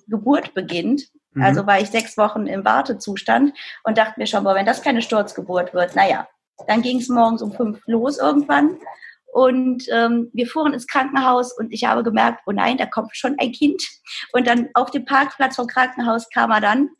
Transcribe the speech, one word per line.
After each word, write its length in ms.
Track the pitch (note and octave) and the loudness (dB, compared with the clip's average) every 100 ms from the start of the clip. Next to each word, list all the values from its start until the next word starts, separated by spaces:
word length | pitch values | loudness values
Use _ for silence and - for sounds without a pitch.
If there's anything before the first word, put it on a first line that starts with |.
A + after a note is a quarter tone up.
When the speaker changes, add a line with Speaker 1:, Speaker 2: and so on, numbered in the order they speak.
| - | -6
Speaker 1:
Geburt 460 | G#3+ A#3 C#4+ - | -2 2 2 0
beginnt. 500 | F#3+ D#3+ E3+ F#3+ C#4 - _ _ | -6 -6 -4 -2 -2 -4 _ _
Speaker 2:
Mhm. 100 | C#3 | 2
Speaker 1:
Also 220 | F#3+ G3 G3+ | 2 4 4
war 120 | G3 | 2
ich 100 | G#3 | 2
sechs 280 | A3+ - - | -2 -2 0
Wochen 300 | G#3+ A3 G3 | 0 0 -4
im 180 | G3 G#3 | -2 2
Wartezustand 880 | B3+ C#4 G3+ - F#3+ - A3+ C#4+ - - - | 2 0 -6 -8 -6 0 2 2 0 -14 -8
und 140 | A3+ A3 | -2 0
dachte 220 | A3 A3+ | 0 -2
mir 80 | G#3+ | -4
schon, 160 | G3+ | 0
„Boah, 120 | G3 F#3+ | 2 2
wenn 100 | G3+ | 2
das 160 | A#3+ | 0
keine 200 | D4 A#3 | 0 -2
Sturzgeburt 720 | - G#3+ G#3 - F3+ F3+ F3+ | 0 -2 -2 -6 -4 -2 -2
wird“, 180 | F3+ F3 F3+ | 0 0 2
na 120 | G3 | 2
ja. 200 | A2 - _ _ - - | 0 -6 _ _ -10 -2
Dann 140 | A3 | 0
ging's 280 | B3 B3+ A#3+ | 0 -2 0
morgens 320 | A#3+ A3+ A3+ | 2 2 2
um 80 | G#3 | -4
fünf 300 | - A3 G#3 - | -4 -4 -6 -2
los 320 | A3+ B3+ C#4+ | 0 0 0
irgendwann 600 | C#4+ D4 C#4+ C#4+ D4+ F#4 - - - - - | 0 2 2 2 2 0 -12 -20 -20 -20 -4
und, 520 | - B3+ B3+ B3+ B3 - | 2 4 4 0 -2 -2
ähm, 400 | A#3 A#3 A#3 A#3 | 0 2 0 -2
wir 140 | A3+ A#3+ | -4 -4
fuhren 260 | D#4+ D4+ | -2 -2
ins 140 | A#3+ - | -2 -2
Krankenhaus 640 | C#4+ C4+ C4+ B3+ B3 B3 - | -2 0 0 2 2 -2 -6
und 160 | A3+ | -8
ich 120 | A3+ A#3 | -4 0
habe 160 | A3 | 0
gemerkt, 380 | A#3 A3 A#3 A#3 - | 0 2 0 0 -6
„Oh 40 | |
nein, 260 | G3+ G3+ B3+ | -2 0 -2
da 100 | - | -4
kommt 280 | A3+ A3+ - | -6 -8 -6
schon 200 | B3+ C#4+ | -4 -2
ein 120 | B3+ | -4
Kind.“ 320 | - D4 - - - - - - | 0 0 0 -8 -14 -18 -16 -4
Und 140 | B3 A#3+ | 0 2
dann 220 | A#3+ A#3 | 0 0
auf 160 | A#3+ B3+ | 0 0
dem 160 | C#4 - | -4 0
Parkplatz 500 | C4+ C#4+ - C4 B3+ | 2 0 0 -2 -2
vom 100 | A#3 | -4
Krankenhaus 600 | B3+ B3+ B3 A#3 A#3 - | 0 -2 -2 -2 -2 -2
kam 200 | - A#3 | -2 2
er 100 | G#3+ | 2
dann 280 | G#3 A#3 C#4+ | 2 2 0